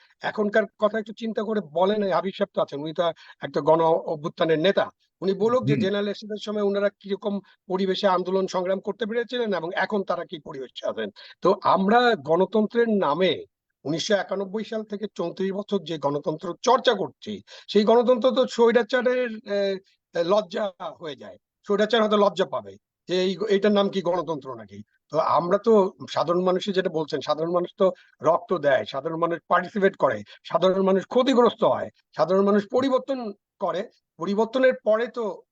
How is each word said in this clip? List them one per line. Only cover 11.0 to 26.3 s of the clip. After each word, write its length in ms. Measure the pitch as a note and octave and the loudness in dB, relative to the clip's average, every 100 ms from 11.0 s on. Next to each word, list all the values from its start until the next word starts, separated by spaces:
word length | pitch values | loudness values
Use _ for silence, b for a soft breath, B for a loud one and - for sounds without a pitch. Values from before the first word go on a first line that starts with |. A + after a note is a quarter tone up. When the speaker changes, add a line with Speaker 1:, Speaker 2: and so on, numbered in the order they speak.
| G#2 B B B | -8 B B B
Speaker 1:
তো 80 | F3 G3+ | 0 2
আমরা 360 | - E3+ F#3+ A#3 B3 G3 | 2 2 4 4 4 2
গণতন্ত্রের 760 | C3+ E3+ F#3 A3 G#3+ A#3 A#3 | 0 0 2 0 0 0 2
নামে 420 | G#3 D#3 D3+ F#3 A2 E2+ _ _ _ | 2 0 2 0 0 -6 _ _ _
উনিশশো 300 | C3+ D#3+ - | -6 -4 0
একানব্বই 500 | G3 F3 G3 G3 G#3+ | 0 0 -6 -6 -6
সাল 180 | G#3+ A3 | -6 -8
থেকে 220 | A3 G3+ G#3+ | -8 -8 -10
চৌত্রিশ 380 | - E3+ D#3+ F#3+ | -6 -8 -4 -4
বছর 260 | G3 - G3+ | -4 -4 -4
যে 180 | D#3+ E3 | -4 -4
গণতন্ত্র 560 | C#3 D3 E3 D#3 F3+ E3+ | -2 -2 -4 -6 -8 -4
চর্চা 300 | A#3 B3 - | 2 4 4
করছি, 380 | G#3 D#3 - - F#2+ - B B | 2 -2 -8 -12 -12 -14 B B
সেই 160 | G3+ | 2
গণতন্ত্র 440 | G#3+ A#3 A#3 B3+ B3+ | 4 4 4 4 2
তো 120 | A#3+ B3+ | 2 0
স্বৈরাচারের, 840 | - A#3 A#3 A3 B3+ B3 B3+ B3 A3 G#3 | 2 4 4 2 0 0 0 -2 -6 -6
আহ, 280 | G3+ G3 F#3+ - _ _ | -2 -2 -4 -10 _ _
লজ্জা 500 | E3+ E3+ G#3 F3+ G#3+ G3+ - F3 - | -4 0 0 0 -4 -6 -6 -14 -12
হয়ে 180 | D#3+ B2 | -12 -12
যায়, 220 | G#2 - _ _ - | -16 -20 _ _ -4
স্বৈরাচার 360 | G3+ G#3 A#3 | 0 2 4
হয়তো 140 | G#3+ G#3 | 4 4
লজ্জা 300 | G3+ E3 E3+ | 4 2 -2
পাবে 260 | B2+ G2+ - _ _ - | -4 -10 -18 _ _ -4
যে 60 | F3+ | -2
এই, 100 | F#3+ E3+ G#3+ | 0 -2 0
এইটার 240 | G3 G#3+ | 2 4
নাম 140 | G3+ G3+ | 4 2
কি 120 | F#3+ | 0
গণতন্ত্র 520 | E3 F3+ D#3+ D3+ C3+ | -2 -2 -4 -8 -10
নাকি। 240 | A#2+ G#2+ G2+ - _ _ | -14 -16 -18 -20 _ _
তো 80 | D3+ | -2
আমরা 400 | - C3 E3+ G3+ | 2 2 2 2
তো 140 | A3+ A3 F#3+ - B2 | 4 4 4 -2 -6
সাধারণ 320 | C3 D3 | -2 0